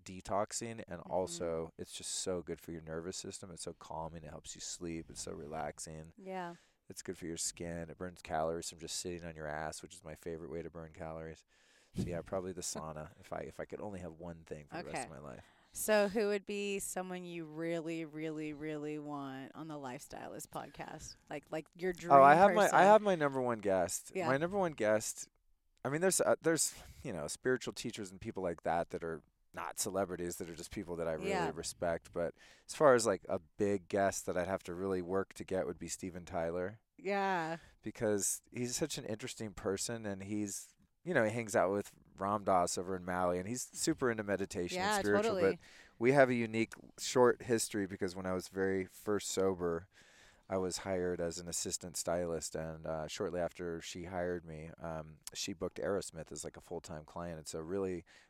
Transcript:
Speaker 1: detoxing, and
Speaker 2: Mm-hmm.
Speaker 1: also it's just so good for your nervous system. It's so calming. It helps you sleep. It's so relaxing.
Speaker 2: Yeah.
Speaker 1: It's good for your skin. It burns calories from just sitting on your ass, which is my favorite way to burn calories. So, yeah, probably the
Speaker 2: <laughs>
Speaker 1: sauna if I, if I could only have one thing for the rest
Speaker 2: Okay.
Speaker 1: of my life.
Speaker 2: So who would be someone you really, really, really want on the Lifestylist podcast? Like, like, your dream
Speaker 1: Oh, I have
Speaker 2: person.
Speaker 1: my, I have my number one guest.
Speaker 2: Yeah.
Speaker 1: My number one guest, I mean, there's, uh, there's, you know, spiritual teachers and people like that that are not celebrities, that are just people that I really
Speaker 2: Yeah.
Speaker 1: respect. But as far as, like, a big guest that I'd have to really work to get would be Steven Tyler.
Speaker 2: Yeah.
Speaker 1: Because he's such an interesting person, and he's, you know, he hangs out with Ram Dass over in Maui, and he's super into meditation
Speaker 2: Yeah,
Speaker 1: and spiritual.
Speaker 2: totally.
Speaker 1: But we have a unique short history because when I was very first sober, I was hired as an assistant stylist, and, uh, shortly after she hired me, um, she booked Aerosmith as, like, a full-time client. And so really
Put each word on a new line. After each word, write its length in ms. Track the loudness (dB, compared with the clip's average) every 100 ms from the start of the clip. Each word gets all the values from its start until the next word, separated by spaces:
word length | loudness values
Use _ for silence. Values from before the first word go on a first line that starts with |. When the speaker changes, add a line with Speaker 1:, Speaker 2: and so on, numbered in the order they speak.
| -14
Speaker 1:
detoxing, 800 | -14 -2 -2 0 -4 -8 -10 -10
and 120 | -12 -4
Speaker 2:
Mm-hmm. 380 | -2 0 -2 -4
Speaker 1:
also 260 | -2 -4 -10
it's 140 | -14
just 180 | -12 -8 -6
so 180 | -4 -4
good 160 | -4 -10
for 100 | -10
your 80 | -10
nervous 360 | -8 -6 -6 -8
system. 340 | -10 -12 -14
It's 120 | -12
so 120 | -12 -12
calming. 440 | -10 -10 -8 -10
It 80 | -12
helps 240 | -14 -14 -12
you 60 |
sleep. 460 | -10 -8 -6 -6 -8
It's 120 | -10
so 100 | -10
relaxing. 800 | -10 -8 -6 -6 -8 -12 -12 -14 -16
Speaker 2:
Yeah. 380 | -10 -8 -8 -12 _ _ -18
Speaker 1:
It's 140 | -12
good 140 | -10 -8
for 100 | -6
your 100 | -4
skin. 520 | -6 -6 -6 -6 -8
It 80 | -8
burns 220 | -10 -10
calories 460 | -4 0 2 0 -6
from 80 | -10
just 200 | -8 -6
sitting 240 | -6 -6 -8
on 100 | -8
your 120 | -6
ass, 340 | -4 -6 -8
which 120 | -12 -16
is 80 | -14
my 100 | -12
favorite 360 | -8 -8 -8
way 100 | -8
to 80 | -8
burn 200 | -10 -14
calories. 500 | -10 -10 -8 -10 -12 _ _ _ _ _ -8
So, 100 | -6
yeah, 120 | -6 -4
probably 280 | -4 -4
the 80 | -6
Speaker 2:
<laughs> 20 |
Speaker 1:
sauna 460 | -8 -6 -8 -10 -12 -16
if 140 | -10
I, 60 | -10
if 180 | -8 -10
I 60 | -10
could 160 | -8
only 180 | -10 -8
have 120 | -10
one 300 | -10 -12 -12 -12
thing 220 | -12 -10
for 80 | -12
the 80 | -8
rest 180 | -8
Speaker 2:
Okay. 40 | -8
Speaker 1:
of 40 |
my 80 | -12
life. 240 | -14 -14 -18 _ _
Speaker 2:
So 340 | -6 2 4 4
who 180 | 2 0
would 160 | 0 -4
be 340 | -4 -2 -4
someone 460 | -4 -6 -6 -8 -8
you 200 | -8 -8
really, 600 | -4 -2 -2 -2 -4 -6
really, 480 | -6 -6 -4 -6
really 460 | -6 -6 -4 -4 -6
want 520 | -6 -6 -8 -10 -12 -12
on 120 | -12
the 80 | -10
Lifestylist 720 | -8 -10 -12 -12 -10 -10 -10
podcast? 680 | -10 -10 -10 -12 -12 -14 -18 -12
Like, 160 | -10 -6
like, 160 | -6 -6 -4
your 160 | -2
dream 160 | -2 8
Speaker 1:
Oh, 120 | 12
I 120 | 12 12
have 160 | 10
Speaker 2:
person. 20 |
Speaker 1:
my, 160 | 10 8
I 100 | 10
have 180 | 10 10
my 140 | 8 4
number 260 | 2 2
one 180 | 0 2
guest. 540 | 4 4 4 0 -6
Speaker 2:
Yeah. 80 | -2
Speaker 1:
My 160 | 2 2
number 200 | 2 2
one 160 | 0
guest, 540 | 2 4 4 2 -6 -12 _ _ _ _ _ -4
I 40 |
mean, 120 | 2
there's, 200 | 4 4
uh, 140 | 4 4
there's, 320 | 4 2 2 -4 -14 -12
you 100 | -6
know, 140 | -4 -4
spiritual 460 | -2 0 0 -2
teachers 380 | -6 -8 -8 -10
and 100 | -10
people 220 | -10 -2
like 200 | -2 0
that 280 | 0 0 0
that 120 | -4
are 180 | -6 -8 -10 _ _
not 260 | -10 -8 -6
celebrities, 580 | -2 0 -2 -2 -4 -6
that 120 | -8
are 60 | -10
just 160 | -10
people 240 | -8 -6 -4
that 100 | -2
I 60 |
really 360 | -2 -2 -2 -2
Speaker 2:
Yeah. 20 |
Speaker 1:
respect. 600 | -4 -8 -4 -2 -2 -4
But 220 | -4 -4 -6 -16 -20 -12
as 60 | 4
far 200 | 8 8
as, 100 | 6
like, 180 | 0 -2
a 100 | -6 -6 0
big 320 | 2 2 0
guest 360 | 2 4 2 -2
that 100 | -2
I'd 100 | 0
have 160 | -2
to 120 | -4 -4
really 260 | -2 -2
work 320 | 0 -2 -2 -6
to 100 | -4
get 220 | -2 -2
would 120 | -4
be 80 | -8
Steven 360 | -8 -8 -10 -6
Tyler. 540 | -2 -2 -2 -4 -8 _ -12
Speaker 2:
Yeah. 600 | -4 -2 0 -2 -2 -6 -12 -14
Speaker 1:
Because 580 | -12 -2 2 2 0 -2 -6
he's 240 | -6 -4 -2
such 220 | -4 -4
an 80 | -6
interesting 480 | -6 -8 -8 -10
person, 520 | -4 -2 -2 -2 -4 -6
and 160 | -6
he's, 460 | -4 -2 -2 -4 -10 _ _ _
you 100 | 0
know, 100 | 2
he 80 | 4
hangs 240 | 2 2 4
out 160 | 6
with 200 | 4 -2 -10 -20 -4
Ram 260 | 0 2
Dass 340 | 4 4 4 0
over 160 | -4 -4
in 100 | -2
Maui, 320 | 2 2 2
and 100 | 0
he's 220 | -6 -6
super 360 | -2 0 2 2
into 140 | 2
meditation 600 | 0 0 0 -2 -2 0
Speaker 2:
Yeah, 20 | 0
Speaker 1:
and 80 |
spiritual. 420 | 2 4 4 4 4
Speaker 2:
totally. 220 | 2 2
Speaker 1:
But 0 | -6 -20 -20 2
we 120 | 6
have 160 | 8 8
a 40 |
unique 400 | 6 0 0 0 -4 -18 -8
short 440 | 0 8 8 8
history 420 | 2 2 2 0 -2
because 300 | -2 -4 -2
when 100 | -2
I 80 |
was 140 | -2 -2
very 380 | 0 2 2 -2
first 440 | -6 -2 0 0
sober, 560 | 2 2 2 0 0 -4 -16 -20 -20 -20 -20 -4
I 80 | -2
was 220 | 0 -2
hired 420 | -2 0 0 0
as 180 | -2 -4
an 80 | -6
assistant 480 | -6 -4 -6 -6 -6
stylist, 580 | -2 0 0 -2 -4 -6
and, 320 | -6 -6 -6
uh, 200 | -4 -6
shortly 320 | -4 -4 -2
after 400 | -2 -4 -6 -6
she 240 | -8 -10 -6
hired 400 | -4 -2 -4 -6
me, 260 | -12 -12 -10
um, 380 | -8 -8 -10 -14 -14
she 200 | -8 -8
booked 260 | -4 -6 -2
Aerosmith 520 | 0 0 -2 -10 -10
as, 120 | -10
like, 140 | -10 -12
a 40 |
full-time 440 | -10 -10 -10 -12 -12
client. 320 | -10 -8 -8
And 80 | -8
so 120 | -8
really 460 | -4 -2 0 -2 -8 -18 -20